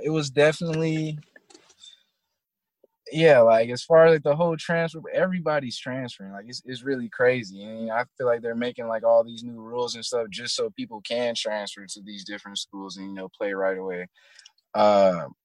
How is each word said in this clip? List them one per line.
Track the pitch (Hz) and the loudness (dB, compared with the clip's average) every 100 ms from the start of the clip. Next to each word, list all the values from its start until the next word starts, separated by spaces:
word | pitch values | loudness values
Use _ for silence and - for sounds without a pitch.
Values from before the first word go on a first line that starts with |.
it | 151 | -2
was | 156 143 | -2 0
definitely, | 131 147 156 170 160 160 160 156 151 - _ _ - _ _ - _ _ _ _ _ _ _ _ _ _ _ - | 4 4 2 -4 -2 -2 -2 -4 -8 -14 _ _ -20 _ _ -20 _ _ _ _ _ _ _ _ _ _ _ -8
yeah, | 156 165 131 | 4 8 8
like, | 113 113 117 | 8 6 4
as | 123 | -4
far | - 160 165 | 4 8 8
as, | 160 | 6
like, | |
the | 156 147 | 2 0
whole | 170 160 | 0 -2
transfer, | - 170 165 160 151 | -2 -2 -2 -6 -6
everybody's | 135 185 185 156 151 127 - | -2 0 -2 -2 -2 -4 -8
transferring. | 131 131 123 - 95 | -8 -8 -8 -12 -16
Like, | 101 113 | -16 -16
it's, | 123 123 | -16 -12
it's | 123 | -10
really | 131 131 117 | -6 -6 -6
crazy. | - 123 127 104 98 | 2 2 2 -4 -12
And | 104 113 113 | -14 -10 -4
I | 113 123 - | -4 -4 -4
feel | 123 | -2
like | 117 | -2
they're | 117 117 | -2 -4
making, | 120 120 117 | -6 -6 -6
like, | 113 113 | -2 4
all | 117 | 4
these | 113 113 | 4 -4
new | 120 117 | -14 -14
rules | 113 120 120 117 | -10 -6 -6 -6
and | |
stuff | 110 120 110 | -6 -4 -4
just | 95 120 - | -8 -6 -4
so | 113 | -4
people | 113 120 110 - | -6 -10 -12 -6
can | 120 120 | -4 -2
transfer | 113 110 107 101 - 98 | -4 -4 -6 -8 -12 -16
to | 104 | -16
these | 98 101 92 | -16 -16 -12
different | 104 101 98 | -14 -12 -12
schools | - 98 98 92 | -12 -12 -14 -12
and, | 98 | -12
you | |
know, | 98 95 | -12 -12
play | - 104 | -8 -6
right | 95 95 95 | -2 -2 -2
away. | 95 90 90 _ _ _ _ _ _ | -6 -8 -12 _ _ _ _ _ _
Uh, | - 104 101 95 85 71 - | 2 4 6 6 2 -6 -14